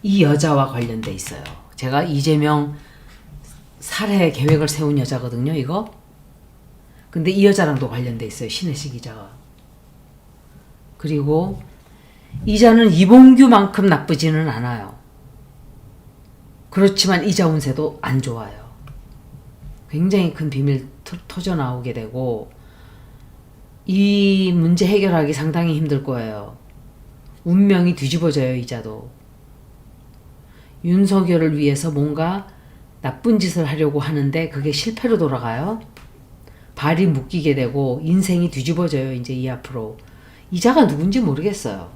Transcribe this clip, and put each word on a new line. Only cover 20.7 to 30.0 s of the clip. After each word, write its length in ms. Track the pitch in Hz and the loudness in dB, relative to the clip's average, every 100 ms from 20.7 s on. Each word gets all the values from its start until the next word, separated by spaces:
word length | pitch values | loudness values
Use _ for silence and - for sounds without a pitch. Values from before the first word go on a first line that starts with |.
| 135 127 - | -2 -4 -20
터-, 120 | - 175 - | -18 -18 -14
터져나오게 640 | - 180 170 131 123 123 | -10 -4 -4 -4 -6 -8
되고 580 | 117 110 123 131 110 - - - - - - - - - - - - - - - | -10 -10 -6 -6 -6 -10 -20 -20 -20 -20 -20 -20 -20 -20 -20 -20 -20 -20 -18 -4
이 680 | 190 202 202 196 196 185 | 0 2 4 2 2 2
문제 340 | 175 165 175 185 | 2 2 2 2
해결하기 460 | 208 196 170 147 | 2 2 2 0
상당히 440 | 143 156 156 170 151 | -2 -2 -2 -2 -2
힘들 260 | 156 139 | -2 -2
거예요. 560 | 139 123 110 107 101 - - - - - - - - - | -4 -6 -6 -10 -14 -20 -20 -20 -20 -20 -20 -20 -20 -12
운명이 500 | 175 180 202 190 175 | 0 2 4 4 2
뒤집어져요, 640 | 170 135 160 165 147 127 127 | 0 -2 0 0 0 -2 -4
이자도. 540 | 120 117 110 107 120 - - - - - - - - - | -6 -10 -10 -14 -16 -20 -20 -20 -20 -20 -20 -20 -20 -20